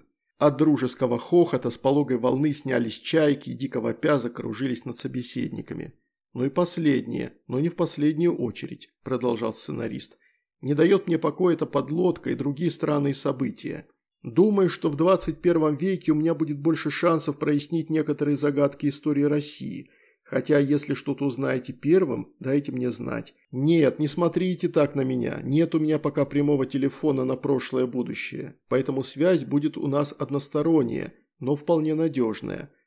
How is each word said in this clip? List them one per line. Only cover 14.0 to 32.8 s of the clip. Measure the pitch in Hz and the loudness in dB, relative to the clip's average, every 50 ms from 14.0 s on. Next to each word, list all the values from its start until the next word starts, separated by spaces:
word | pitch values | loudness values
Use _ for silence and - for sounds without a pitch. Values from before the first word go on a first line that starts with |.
| _ _ _ _ - | _ _ _ _ -10
Думаю, | 127 113 151 196 220 208 196 190 170 | -2 4 4 6 6 6 4 4 2
что | - - - 165 | 2 0 -2 -2
в | 143 | 0
двадцать | 143 160 180 190 - - - 151 - | 2 4 4 4 4 2 -4 -4 0
первом | - 175 170 165 156 151 151 | 2 2 2 4 2 2 0
веке | 143 170 196 190 175 - - 151 | 0 0 -2 -2 -2 2 2 2
у | |
меня | 151 156 165 165 | 2 2 0 0
будет | 151 160 156 151 | 0 0 -2 -2
больше | 139 143 165 160 156 - 151 | -2 0 0 0 0 0 -4
шансов | 143 - 170 175 165 156 147 156 143 | -2 2 2 2 2 2 0 -2 -4
прояснить | - 160 147 147 143 - - 170 165 147 - | -2 0 0 0 0 0 -2 -4 -4 -2 0
некоторые | 156 156 147 156 147 - 151 147 147 | -2 -2 0 0 0 0 0 0 0
загадки | 127 147 147 139 143 143 139 139 - - | 0 0 0 2 2 2 0 0 0 -2
истории | 143 139 - - 151 147 143 143 | -2 -2 -2 -2 0 2 2 2
России. | 147 147 147 147 - - - - 117 - - - _ _ _ _ _ _ _ _ | 2 2 0 -2 -4 -10 -10 -10 -10 -10 -10 -12 _ _ _ _ _ _ _ _
Хотя, | - - 131 127 - 151 | -4 -4 -2 2 4 4
если | 147 143 135 147 143 147 - 139 | 4 4 4 2 0 0 -2 -6
что-то | 127 - 147 135 - 143 | -6 -4 -6 -4 -2 -2
узнаете | 139 120 123 135 135 131 127 127 - 127 | -4 -2 -2 -2 -2 -2 -2 -4 -8 -12
первым, | - - 143 170 190 185 143 117 117 113 - _ - | -6 0 4 4 4 4 2 -2 -6 -6 -10 _ -8
дайте | - 131 139 143 143 - | -4 0 0 0 0 -2
мне | 135 123 123 123 | -4 -4 -2 -4
знать. | 113 - 120 127 123 113 - - _ _ _ - | -4 -4 -6 -6 -6 -6 -8 -10 _ _ _ -10
Нет, | - 127 139 156 170 165 147 131 - - | -4 0 2 4 6 6 6 4 2 2
не | 156 | -2
смотрите | 139 - - 175 165 165 175 185 185 180 - - 165 | -2 0 0 0 0 2 0 0 0 -2 -2 -2 0
так | - 160 147 143 - | 2 2 2 2 0
на | 139 | -2
меня. | 131 127 127 123 117 - - - - | -2 -2 -2 -2 -2 -4 -6 -6 -4
Нет | - 139 156 165 165 - | 0 2 2 2 2 2
у | 160 | 0
меня | 156 151 156 147 | 0 2 0 0
пока | - 151 147 151 139 | 0 -2 0 0 -2
прямого | 139 - 147 143 143 147 135 131 | 0 2 2 2 4 2 2 0
телефона | 131 - 139 135 139 - - - 151 139 131 127 | 0 0 0 0 -2 -2 0 0 0 0 2 0
на | 127 127 | -2 -2
прошлое | 127 - 139 139 123 - - - 127 127 | -2 0 0 0 0 0 -2 -2 0 0
будущее. | 123 123 127 123 - - - - - - 127 139 - - _ _ - | 0 -2 -4 -4 -4 -6 -8 -8 -10 -8 -10 -10 -10 -14 _ _ -2
Поэтому | 123 127 139 - 135 135 127 | 0 0 0 0 -2 -4 -4
связь | - - 135 156 180 185 151 127 | -6 -2 0 2 4 4 2 2
будет | - 139 147 147 156 147 | 2 0 0 0 0 -4
у | - 156 | -2 -4
нас | 143 135 143 143 143 - | -2 0 0 0 -2 -4
односторонняя, | - 147 127 139 139 - - - 151 151 165 165 156 127 113 - - - - - _ _ _ _ - | -8 -6 -4 -4 -6 -4 -4 -2 0 2 4 4 4 4 2 -2 -6 -6 -8 -12 _ _ _ _ -8
но | - 127 147 | -2 -2 -2
вполне | 143 - - 170 160 156 156 156 | -2 0 0 2 2 2 0 0
надёжная. | 156 165 160 135 127 120 110 104 - - 50 - - - - _ _ | 0 0 0 2 0 0 0 -2 -4 -6 -8 -8 -8 -10 -14 _ _